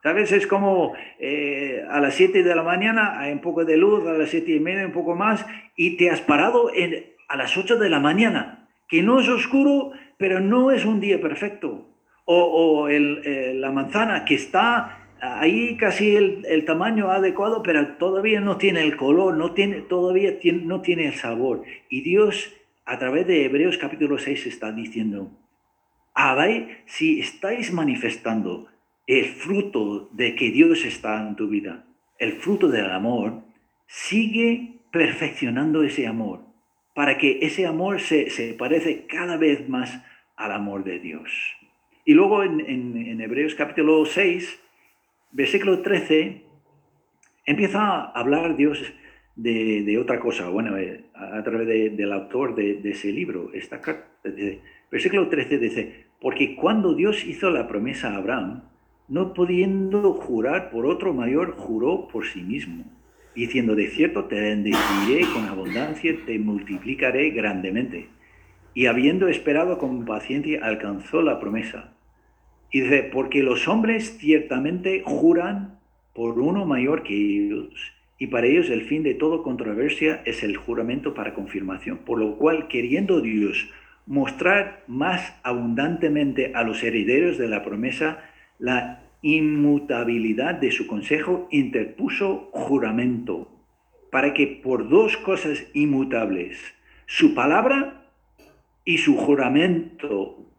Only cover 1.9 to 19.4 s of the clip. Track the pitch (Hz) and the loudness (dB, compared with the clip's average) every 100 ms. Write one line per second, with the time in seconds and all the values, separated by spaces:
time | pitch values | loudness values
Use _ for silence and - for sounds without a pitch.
1.9 | 147 139 139 185 190 175 170 165 180 208 | 0 2 6 6 6 4 4 2 2 2
2.9 | 226 208 - 143 147 175 160 165 160 196 | 2 0 -2 -6 -4 -4 -2 4 6 6
3.9 | 214 165 160 151 165 165 156 160 190 190 | 6 2 0 0 0 0 0 2 -2 -2
4.9 | 156 160 170 208 208 - - - - 170 | -4 -2 0 2 0 -2 -16 -18 -2 -2
5.9 | 170 175 160 - 147 196 240 233 - 170 | 4 2 2 2 4 6 4 2 2 -2
6.9 | 165 - _ _ 143 127 185 190 240 208 | -2 -8 _ _ -4 -2 -2 2 2 4
7.9 | 156 143 175 226 165 117 - _ _ _ | 4 4 4 4 2 -4 -12 _ _ _
8.9 | 160 190 254 226 240 170 269 285 277 269 | 2 6 6 4 2 2 4 4 4 0
9.9 | - - _ 196 185 196 240 262 254 208 | -10 -20 _ 0 2 4 4 6 4 2
10.9 | 220 196 185 170 147 202 202 147 98 - | 0 2 2 0 -4 -6 -6 -8 -10 -14
11.9 | _ _ _ - 175 175 160 165 151 147 | _ _ _ 4 4 6 4 4 4 2
12.9 | 147 147 147 147 139 127 131 135 135 135 | 2 2 0 -4 -4 -4 -4 -4 -2 -2
13.9 | 208 226 185 - 143 - 185 226 240 - | 0 0 -2 0 0 2 2 4 2 -2
14.9 | - - _ 127 117 156 214 240 226 214 | -12 -20 _ -10 0 2 2 0 0 0
15.9 | 180 208 208 196 - - 160 156 160 202 | 2 4 6 4 2 0 0 2 0 2
16.9 | 220 196 190 190 185 202 220 180 156 143 | 2 2 2 2 2 0 0 2 2 2
17.9 | - 180 190 208 214 202 196 196 175 156 | 0 0 2 2 2 2 2 2 2 0
18.9 | 143 135 160 190 160 | 0 4 4 4 2